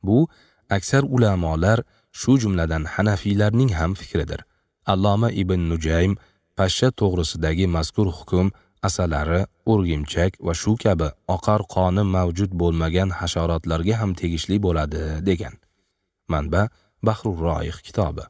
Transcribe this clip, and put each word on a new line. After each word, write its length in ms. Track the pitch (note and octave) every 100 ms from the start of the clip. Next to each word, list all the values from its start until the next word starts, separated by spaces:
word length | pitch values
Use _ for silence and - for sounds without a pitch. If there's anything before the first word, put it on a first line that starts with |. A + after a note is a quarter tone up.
Bu 260 | F#2+ A2+ E3 _ _ _ _
aksar 340 | G2+ - C#3
ulamolar, 760 | C#3 B2+ A2+ F#2+ E2+ D#2+ F#2 A2+ - _ _
shu 260 | - - C3+
jumladan 440 | A2 F#2 D#2+ D#2+ D2+
hanafiylarning 880 | - G#2 G2+ G#2 G2+ G#2 A2+ C3 E2+
ham 140 | E2
fikridir." 460 | G2 - F2 - - - _ _ _ -
Alloma 440 | F#2+ G2+ G2+ A#2
Ibn 280 | G#2 F#2 F#2 E2
Nujaym 460 | E2 D#2 E2 F#2 G2+ _ _ _ -
pashsha 320 | F#2+ - B2+
to'g'risidagi 760 | - G2+ F2+ E2+ E2 D#2 E2 F#2
mazkur 400 | E2+ E2 - G#2
hukm 400 | E2 - F#2 F#2+ - _ _
asalari, 580 | G2 - F2 D2 D2+ E2+ G2 _ -
o'rgimchak 680 | A2 F2 D#2 D2 - F2+ -
va 140 | F2
shu 200 | E2 - A2+
kabi 240 | A2 F2 D#2 - -
oqar 340 | F#2 - G#2+ G#2 -
qoni 280 | F#2 F#2 G2+ F#2
mavjud 360 | F2+ E2+ G2+
bo'lmagan 580 | F2+ E2+ E2 D#2+ F2 F#2+
hasharotlarga 840 | F#2 F2 - E2 E2 D#2+ D#2+ F2 A2
ham 120 | G#2+
tegishli 440 | F2+ F2 E2+ - G2+
bo'ladi, 400 | G2 D#2+ D2 D2+ D#2 D#2
degan. 340 | F#2 F2+ - - _ _ _ _ _ _ _
Manba 400 | D#2+ D2 E2+ A2 _ _ _
Bahrur 340 | A2+ G#2+ A2+ F2
Royih 400 | E2 D#2 D#2 F2
kitobi. 420 | - - F2 D#2 -